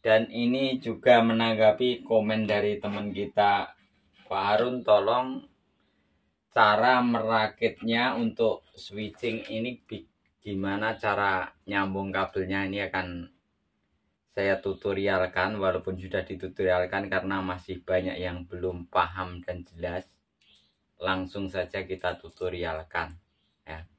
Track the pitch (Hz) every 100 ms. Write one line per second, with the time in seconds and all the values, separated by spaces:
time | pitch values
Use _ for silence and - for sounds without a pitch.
0 | 113 110 117 117 120 127 135 127 117 110
1 | 127 120 113 113 117 110 110 107 127 120
2 | - 113 107 110 107 104 104 104 104 104
3 | 104 95 101 - 101 101 - - _ _
4 | _ _ - 95 101 107 123 123 92 -
5 | 101 123 131 131 - _ _ _ _ _
6 | _ _ _ _ _ - 107 107 120 127
7 | 120 117 110 113 107 - 113 - 113 117
8 | 123 120 113 - 113 - _ - - 104
9 | 107 - 120 113 - 110 120 120 _ 107
10 | - _ _ _ 104 95 98 101 110 110
11 | 107 101 101 92 85 _ - 101 98 98
12 | 98 95 95 101 92 95 98 101 95 95
13 | 90 87 87 _ _ _ _ _ _ _
14 | _ _ _ - 98 95 98 92 101 98
15 | 98 95 92 90 95 107 95 92 92 92
16 | 92 98 90 92 92 - 92 90 90 98
17 | 98 95 92 98 92 90 - 90 - 92
18 | 90 90 90 87 87 90 90 87 87 95
19 | 85 90 90 87 87 87 87 82 87 90
20 | - _ _ _ _ - _ _ _ _
21 | 92 92 92 101 98 95 90 98 92 92
22 | 90 87 82 - 92 87 85 80 80 87
23 | 80 82 _ _ _ _ - 80 85